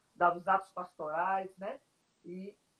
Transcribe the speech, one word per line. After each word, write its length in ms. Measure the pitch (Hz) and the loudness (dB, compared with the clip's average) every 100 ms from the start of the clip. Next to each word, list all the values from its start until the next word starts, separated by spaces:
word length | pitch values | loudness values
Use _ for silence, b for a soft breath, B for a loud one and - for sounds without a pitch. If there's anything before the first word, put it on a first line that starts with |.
| _ - | _ 2
dava 220 | 175 175 | 4 4
os 100 | 180 | 2
atos 220 | 190 - | 2 0
pastorais, 840 | - 180 - 156 160 185 190 190 185 | -10 -12 -8 -4 -2 0 0 -4 -8
né? 220 | 196 277 _ _ _ _ 175 | -10 -10 _ _ _ _ -14
E, 300 | 180 196 - _ _ | -12 -12 -16 _ _